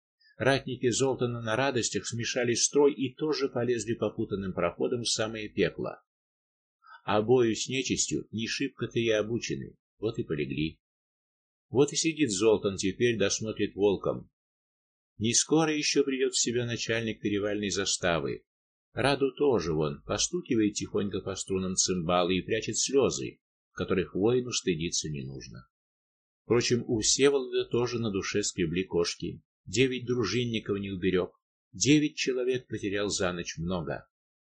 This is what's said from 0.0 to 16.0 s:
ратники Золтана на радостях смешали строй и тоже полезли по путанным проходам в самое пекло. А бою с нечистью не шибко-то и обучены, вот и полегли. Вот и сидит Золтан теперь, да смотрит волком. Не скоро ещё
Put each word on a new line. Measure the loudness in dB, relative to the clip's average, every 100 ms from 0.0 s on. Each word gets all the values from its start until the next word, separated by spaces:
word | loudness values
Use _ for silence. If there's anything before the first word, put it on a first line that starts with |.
| _ _ _ -2
ратники | 2 2 -2 -2 0
Золтана | 2 2 0 -2 -2
на | -2 0
радостях | 0 0 -2 -4 -6
смешали | -6 -4 -2 0 2
строй | 2 6 4 4
и | -4
тоже | -4 -2 -2 -2
полезли | 0 0 0 -2
по | -2 -2
путанным | -2 -4 -4 -4
проходам | -2 -2 0 -2 -2
в | -2
самое | -2 -2 -4 -6
пекло. | 0 0 0 -8 -10 _ _ _ _ _ _ _ _ -20 -12
А | 0 2
бою | 6 6 4 2
с | -2
нечистью | -4 -2 -2 -2 -4 -4
не | -6 -4
шибко-то | -4 -4 -4 -6 -2
и | 2
обучены, | 2 0 -2 -4 -6 -8 -16 _ -8
вот | -6 -4
и |
полегли. | -4 -4 -4 -4 -4 -6 _ _ _ _ _ _ _ _ _
Вот | 2 2
и | 2
сидит | -2 2 0
Золтан | 4 4 4 2 -2
теперь, | -2 2 2 2
да | 0
смотрит | 0 -4 -2 -4 2
волком. | 2 2 0 -4 -6 _ _ _ _ _ _ _ _ -4
Не | 0
скоро | 2 4 4 4 0
ещё | 0 2